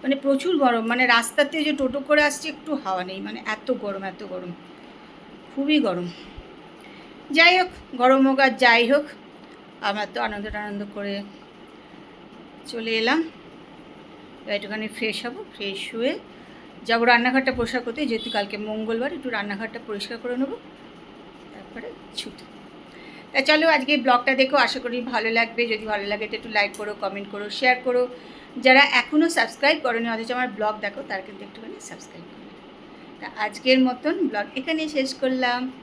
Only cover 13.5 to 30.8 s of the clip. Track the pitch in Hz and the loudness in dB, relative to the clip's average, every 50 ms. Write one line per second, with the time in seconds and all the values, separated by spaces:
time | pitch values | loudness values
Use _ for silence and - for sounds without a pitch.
13.5 | - - - - - - - - - - - - - - - - - - - - | -20 -20 -20 -20 -20 -20 -20 -20 -20 -20 -20 -20 -20 -20 -20 -20 -20 -16 -8 -6
14.5 | 208 202 208 196 214 214 214 214 - - 233 220 208 - - - 262 392 427 - | -6 -6 -6 -6 -8 -8 -8 -8 -6 -4 -4 -4 -4 -4 -8 -8 -10 -10 -14 -16
15.5 | - - 208 196 190 196 - - - 226 233 277 339 - - - - - - - | -12 -10 -8 -8 -8 -8 -10 -8 -6 -2 -2 -2 -2 -4 -10 -16 -20 -20 -20 -20
16.5 | - - - - - - - - 233 233 233 240 240 240 233 254 247 262 262 262 | -20 -20 -20 -20 -20 -14 -2 0 0 4 6 6 6 6 4 4 2 2 2 2
17.5 | - 240 233 226 - 254 247 247 226 285 302 233 233 220 220 226 214 214 202 196 | 0 0 -2 -2 -2 -4 -4 -4 -4 -4 -2 -2 -2 -4 -4 -4 -2 -2 -4 -2
18.5 | 214 202 214 214 214 220 220 220 226 226 240 294 359 285 262 254 226 214 202 208 | -6 -8 -6 -6 -6 -6 -4 -2 -2 -2 -2 -4 -6 -6 -6 -6 -4 -4 -4 -6
19.5 | 202 196 226 220 220 233 226 - 214 202 202 - 240 226 - 240 247 254 269 277 | -6 -8 -8 -10 -10 -12 -10 -10 -10 -8 -8 -10 -10 -10 -6 -6 -2 -2 -2 -4
20.5 | 427 - - - - - - - - - - - - - - - - - - - | -4 -10 -12 -20 -20 -20 -20 -20 -20 -20 -20 -20 -20 -20 -20 -20 -20 -20 -20 -20
21.5 | - - 196 - - 226 220 - - - - - - - - 220 - - - - | -20 -20 -20 -16 -16 -14 -14 -14 -16 -16 -20 -14 -12 -12 -12 -12 -14 -16 -20 -20
22.5 | - - - - - - - - - - - - - - - - - 277 262 294 | -20 -20 -20 -20 -20 -20 -20 -20 -20 -20 -20 -20 -20 -20 -20 -4 -2 -2 2 4
23.5 | 302 302 320 330 311 285 254 277 294 277 233 262 247 247 254 269 269 254 262 262 | 2 4 4 4 4 2 2 0 0 2 4 4 4 4 4 0 2 2 2 2
24.5 | 294 277 247 226 - 262 254 240 233 247 233 254 240 220 220 226 226 233 233 226 | 4 2 2 2 0 -6 -6 -6 -6 -6 -6 -2 -4 -2 -2 0 2 2 0 0
25.5 | 226 240 240 226 220 208 220 214 214 202 196 202 208 208 214 214 220 220 - 226 | 0 -2 0 0 -2 -4 -2 -4 -4 -4 -2 -4 -4 -4 -4 -8 -8 -10 -10 -2
26.5 | 214 208 202 202 202 - 208 208 208 208 - 196 190 202 202 202 - 202 208 208 | 0 0 0 0 -2 -8 -8 -8 -6 -6 -6 -6 -6 -6 -10 -10 -10 -10 -8 -8
27.5 | - - 269 254 254 247 254 262 247 247 247 247 - - - - - - - - | -6 2 4 4 4 4 0 0 2 2 0 0 -4 -16 -18 -20 -20 -20 -20 -14
28.5 | - 247 226 254 254 269 285 285 277 247 240 - 302 302 330 330 330 - 226 226 | -14 4 6 8 10 10 8 6 4 0 0 2 4 4 4 4 4 2 0 0
29.5 | - - 277 285 320 302 - 254 233 226 233 233 226 220 226 226 240 247 254 240 | -2 0 2 2 2 2 0 -2 -2 -2 -2 -2 -4 -4 -4 -4 -2 -2 -2 -4
30.5 | 196 196 214 214 214 214 | -4 -2 -2 -2 -2 -2